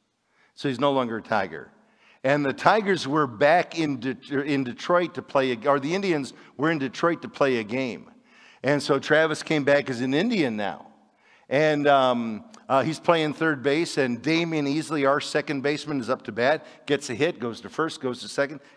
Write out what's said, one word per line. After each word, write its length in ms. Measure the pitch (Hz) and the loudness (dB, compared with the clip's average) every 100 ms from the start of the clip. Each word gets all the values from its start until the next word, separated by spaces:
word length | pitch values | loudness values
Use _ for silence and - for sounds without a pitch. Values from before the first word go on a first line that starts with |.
| _ _ _ _ _ | _ _ _ _ _
So 140 | - 143 | -6 -4
he's 120 | 120 | 0
no 120 | 143 | 2
longer 260 | 135 120 113 | 2 0 -4
a 40 | |
Tiger. 480 | - 107 98 78 - _ _ _ _ _ | -2 0 0 -6 -16 _ _ _ _ _
And 200 | 131 147 | 0 2
the 120 | 139 | 0
Tigers 520 | 127 170 214 196 185 135 | 2 4 4 2 0 0
were 200 | 151 139 | 0 0
back 520 | 110 143 175 - 165 | 2 4 4 2 -2
in 220 | 156 131 | -2 -2
De-, 420 | 127 127 - 139 | -4 -6 -4 -4
in 220 | 143 139 | 0 -2
Detroit 500 | 127 - - 175 175 | -2 -6 0 0 0
to 80 | - | -6
play, 300 | - 139 135 | -2 0 2
a, 160 | 120 139 | 0 2
or 100 | 139 | 0
the 160 | 139 | 0
Indians 380 | 185 196 156 127 - - - | -2 0 -2 -4 -12 -18 -4
were 140 | 151 | -2
in 80 | 160 | 0
Detroit 420 | 135 - 170 170 | -2 0 0 0
to 80 | 117 | -6
play 300 | - 143 120 | 0 2 2
a 60 | |
game. 460 | 104 123 127 85 - - _ - - - | -2 -4 -4 -6 -14 -20 _ -20 -20 -6
And 200 | 127 143 | -2 0
so 160 | 143 139 | 2 0
Travis 440 | - 151 160 151 | 2 2 4 0
came 200 | - 156 | -2 0
back 260 | 139 143 - | 4 2 2
as 100 | 117 | -4
an 140 | 127 | -2
Indian 420 | 143 226 214 135 107 | 0 0 0 0 -2
now. 300 | 101 78 - - _ _ _ _ - | -4 -6 -12 -20 _ _ _ _ -2
And, 360 | 135 156 147 143 | 2 2 2 4
um, 580 | 139 131 123 113 107 - - - | 6 4 2 -2 -6 -12 -16 -2
uh, 160 | 131 | 0
he's 160 | 151 151 | 0 0
playing 360 | - 170 151 | 2 2 2
third 280 | 143 160 139 | 0 0 0
base, 360 | 139 147 165 - | 0 0 0 0
and 240 | 131 120 | 0 -2
Damian 420 | 131 165 170 160 | -2 0 0 -2
Easley, 420 | 143 151 156 151 135 | -2 -2 -2 0 2
our 140 | 143 | 2
second 400 | - 156 143 143 | 0 -2 -2 -2
baseman, 400 | 135 147 147 143 | -2 -4 -4 -4
is 80 | 110 | -2
up 140 | 131 | -4
to 100 | - | -4
bat, 320 | 107 127 156 - - - | 0 0 0 -4 -14 -4
gets 240 | 143 - | -2 -2
a 40 | |
hit, 240 | 120 160 175 | -2 -2 -2
goes 220 | 120 107 | -8 -8
to 80 | 98 | -8
first, 320 | - 156 - | -4 -4 -4
goes 200 | 131 120 | -6 -6
to 80 | 104 | -6
second, 320 | - 139 151 - | -4 -4 -6 -18